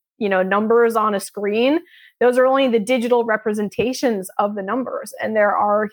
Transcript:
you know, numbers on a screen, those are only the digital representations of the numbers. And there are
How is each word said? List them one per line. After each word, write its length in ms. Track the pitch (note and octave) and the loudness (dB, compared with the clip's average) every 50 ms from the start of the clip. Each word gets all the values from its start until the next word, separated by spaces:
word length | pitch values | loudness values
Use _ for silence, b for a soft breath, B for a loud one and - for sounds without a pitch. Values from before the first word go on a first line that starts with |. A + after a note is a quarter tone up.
| _ _ _ - | _ _ _ -6
you 100 | A3 G3 | -2 0
know, 140 | F#3+ F#3 | 0 0
numbers 540 | F#3 F#3+ G3 G#3 A3 A3 A3+ A#3 A#3 A#3 A3 | 0 0 0 0 2 2 4 4 4 4 2
on 180 | A3 G#3+ G#3+ G#3 | 0 0 0 -2
a 60 | F#3+ | -2
screen, 600 | - - - G3+ G#3 G3+ G#3 A3+ A#3+ C4+ D4+ F4 - b b b b b b b | -6 -8 -10 -6 -4 -2 0 0 2 2 2 0 -2 b b b b b b b
those 160 | A#3 B3 B3 | 2 2 4
are 100 | B3+ B3+ | 4 2
only 220 | C4 C4 C4+ C#4 B3+ | 4 4 2 2 2
the 120 | A3+ A3+ | 2 0
digital 440 | F#3+ A#3 B3+ B3 A#3 A#3+ B3 A#3+ A3+ | 0 0 0 0 2 2 0 0 2
representations 1040 | A3+ G#3+ G#3+ - A3 G#3 G#3+ G#3 F#3+ - - G3+ B3+ B3+ - D4 B3 A3 F#3+ F#3 - - - | 0 -2 -2 -2 -4 -4 -2 -4 -4 -4 -4 -4 -2 -2 -2 -2 -2 -2 -2 -6 -8 -4 -4
of 160 | G3 G#3 G#3 | -4 -4 -4
the 80 | G3+ | -6
numbers. 500 | F#3+ G3 A3+ C4+ A#3+ - - - - - - - | -6 -6 -4 -4 -4 -6 -8 -10 -10 -10 -12 -8
And 140 | A3 G#3+ A3 | -6 -2 0
there 180 | G#3+ G#3 G#3 - | 2 2 2 2
are 340 | - G#3 G#3 G#3 G#3+ G#3+ G#3 | 0 0 2 2 0 0 -2